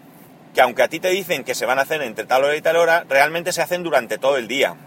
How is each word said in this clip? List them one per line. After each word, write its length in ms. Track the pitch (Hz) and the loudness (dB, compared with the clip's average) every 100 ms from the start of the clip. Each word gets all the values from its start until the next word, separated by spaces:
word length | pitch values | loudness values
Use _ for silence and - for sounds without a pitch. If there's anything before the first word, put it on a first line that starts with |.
| - - - - - | -20 -20 -20 -20 -6
que 60 | - | 2
aunque 220 | 127 113 | 2 4
a 60 | - | 0
ti 120 | 160 | 0
te 80 | 185 | -2
dicen 360 | 185 170 170 | -2 -2 -6
que 100 | 123 | -4
se 120 | 120 113 | -4 0
van 120 | 135 | 0
a 40 | |
hacer 200 | 135 156 | 0 -2
entre 240 | 131 104 104 | -4 -8 0
tal 180 | 127 | 2
hora 120 | 143 151 | 2 0
y 60 | |
tal 140 | 165 165 | 0 2
hora, 280 | 165 165 - | 2 2 2
realmente 440 | 135 147 165 175 | 2 2 0 -6
se 100 | 170 | -4
hacen 200 | 156 180 | -4 -4
durante 360 | 170 139 113 107 | 0 0 0 -2
todo 180 | 131 139 | 0 0
el 120 | 110 | -2
día, 280 | 135 104 85 | -2 -2 -2